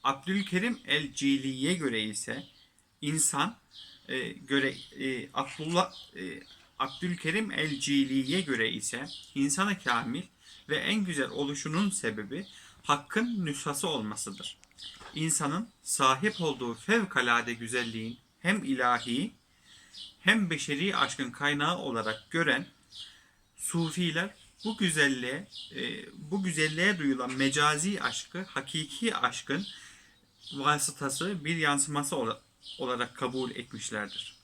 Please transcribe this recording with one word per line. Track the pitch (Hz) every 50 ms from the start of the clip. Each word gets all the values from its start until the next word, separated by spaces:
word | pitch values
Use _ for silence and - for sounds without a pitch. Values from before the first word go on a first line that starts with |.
| -
Abdülkerim | 131 139 139 - 180 190 202 196 - 180 180 214 247 233 - -
el-Cili'ye | - 139 - 147 139 135 - 139 139 139 131 131 135 131 131 135 160 185
göre | 175 151 131 113 110 107
ise | 107 104 - - - 117 139 143 - _ - - _ _ _ _ _ _ _
insan, | 151 147 160 156 - - - 143 156 214 233 - _ _ - - - - - - -
e, | - 131 131 123 113
göre, | - - 143 131 139 139 135 135 131 - - - - -
e, | 135 135 131 120 - - -
Abdullah, | 127 139 - - - 151 156 170 175 - - - - - - -
e, | - 92 87 76 - - - - - - _ _ -
Abdülkerim | 131 135 - - 175 180 175 175 - 160 165 220 220 202
el-Cili'ye | - - 156 156 143 - - 143 143 139 135 131 131 135 131 131 160 190
göre | 180 143 127 113 113 110
ise | - 101 - - - 120 143 180 - - - - -
insanı | 139 139 143 - 185 196 208 196 196
kamil | - 131 120 113 101 113 127 165 185 - _ _ _ - - - - -
ve | 151
en | 151 - - 208 220 196
güzel | 180 160 143 131 -
oluşunun | - - 143 139 147 143 - 156 156 180 208 196
sebebi | 190 - - 113 104 107 107 101 131 170 196 - - - - - - - -
hakkın | - 147 143 - - - 214 240 247 233 202 175
nüshası | 151 143 139 - 151 143 - -
olmasıdır. | 170 151 117 107 107 107 - - 107 98 - - - - _ - _ _ - - - - - - - -
İnsanın | 151 156 160 160 - 160 139 151 185 233 - _ _ _
sahip | - - - 139 131 131 131 175 214 214 -
olduğu | 165 156 135 123 127 120 113
fevkalade | - - - 220 233 208 190 - 131 123 120 117 120 113 120 120
güzelliğin | 113 117 110 123 123 120 117 110 113 110 113 120 - _ _ _ _
hem | - 175 202 208 135
ilahi | 135 135 127 123 123 123 117 - 123 120 135 185 226 - _ _ _ _ _ _ - - - - - - - - - - _
hem | - 185 214 226 202 165
beşeri | 160 147 - - 143 139 180 202 -
aşkın | - 135 135 - - 135 120
kaynağı | 123 - 139 143 147 143 147 160 175
olarak | 175 - 135 117 113 107 110 107 - - _
gören | - 165 170 151 123 131 180 - _ _ _ _ - - - - - - - _ _ _ _ _ _
sufiler | - - - - 165 165 160 156 180 180 165 151 170 185 202 - - - - _ _ -
bu | 220 220
güzelliğe, | - 208 175 151 156 143 139 135 127 123 123 135 160 202 - - - - - -
e, | 131 123 123 - - - - - - - 151
bu | 185 202 190
güzelliğe | 185 160 160 156 156 156 160 180 202 208
duyulan | 170 147 139 131 131 123 123
mecazi | 131 131 139 135 135 151 147 151 151 147 160 196 208 185
aşkı | - 123 117 - - - - 175
hakiki | 190 - - 139 - - - 156 156 - - - 233 226 -
aşkın | - - 117 - - - - 135 185 202 - - - - - - - - - - _ _ _ _ _ - - -
vasıtası, | 139 135 147 151 147 - 160 143 - 143 135 135 - 165 190 208 170 143
bir | 156 170
yansıması | 165 156 147 143 139 - 156 147 147 143 - 175
ola-, | 143 117 113 - - _ _ _ _ - - -
olarak | - 135 123 123 117 123 127 -
kabul | - 135 123 127 131 131 120
etmişlerdir. | - 127 117 - - 110 - - 113 104 104 95 - - - - - -